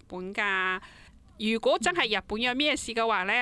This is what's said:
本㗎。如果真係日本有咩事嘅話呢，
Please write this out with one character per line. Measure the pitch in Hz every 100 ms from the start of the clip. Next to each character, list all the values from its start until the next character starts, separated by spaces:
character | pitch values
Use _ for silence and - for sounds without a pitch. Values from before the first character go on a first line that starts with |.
| -
本 | 185 185
㗎。 | 202 208 190 185 185 - - - - - -
如 | 214 226
果 | 247 339
真 | 247
係 | 349 247 208
日 | -
本 | 214
有 | 247
咩 | 247 294 262
事 | -
嘅 | 226
話 | 226 202
呢， | 185 233